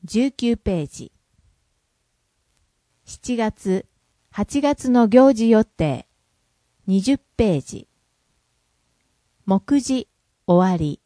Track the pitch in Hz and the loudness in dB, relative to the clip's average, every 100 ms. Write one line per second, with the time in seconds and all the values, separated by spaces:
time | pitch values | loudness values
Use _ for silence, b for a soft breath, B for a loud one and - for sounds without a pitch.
0 | 175 214 269 - 240 233 - 185 147 - | -6 -2 -2 -2 -4 -4 -4 -6 -8 -14
1 | - _ _ _ _ _ _ _ _ _ | -20 _ _ _ _ _ _ _ _ _
2 | _ _ _ _ _ _ _ _ _ _ | _ _ _ _ _ _ _ _ _ _
3 | _ - - 247 220 - 202 185 - _ | _ -20 -8 -4 -4 -6 -4 -4 -6 _
4 | _ _ _ - 202 277 285 294 254 247 | _ _ _ -8 -6 -2 -2 -2 0 2
5 | 226 233 269 233 226 220 220 _ 156 131 | 4 6 6 4 2 2 2 _ -4 -4
6 | - _ _ _ _ _ _ _ - 190 | -10 _ _ _ _ _ _ _ -2 -2
7 | 196 277 _ - 214 156 - - - _ | 0 -2 _ -4 -2 -2 -6 -18 -20 _
8 | _ _ _ _ _ _ _ _ _ _ | _ _ _ _ _ _ _ _ _ _
9 | _ _ _ _ - 196 - 285 240 262 | _ _ _ _ -4 -4 0 -2 0 -6
10 | - _ _ _ - 175 185 180 151 139 | -6 _ _ _ 0 2 2 0 -4 -8